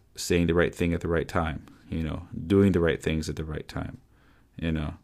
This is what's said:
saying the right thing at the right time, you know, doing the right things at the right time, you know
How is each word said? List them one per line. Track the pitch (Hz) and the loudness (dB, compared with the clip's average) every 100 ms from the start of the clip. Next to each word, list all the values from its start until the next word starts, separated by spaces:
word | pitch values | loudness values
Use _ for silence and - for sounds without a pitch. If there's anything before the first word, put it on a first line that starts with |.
| _ - | _ -12
saying | - 87 85 | 0 2 4
the | |
right | 85 82 | 4 2
thing | - 85 | 2 0
at | 85 | 0
the | - | 0
right | 82 71 | -2 0
time, | 92 80 69 - - - | -2 -2 -6 -12 -20 -8
you | 82 | -6
know, | 78 80 - - 80 | -4 -6 -10 -10 2
doing | 98 101 | 6 6
the | 87 | 6
right | 82 65 | 2 2
things | 82 80 78 | 0 -2 -2
at | 73 | -6
the | |
right | 78 76 - | -8 -8 -10
time, | - - - _ _ _ _ _ - | -8 -10 -12 _ _ _ _ _ -6
you | 82 | -2
know | 80 73 80 | -2 -4 -8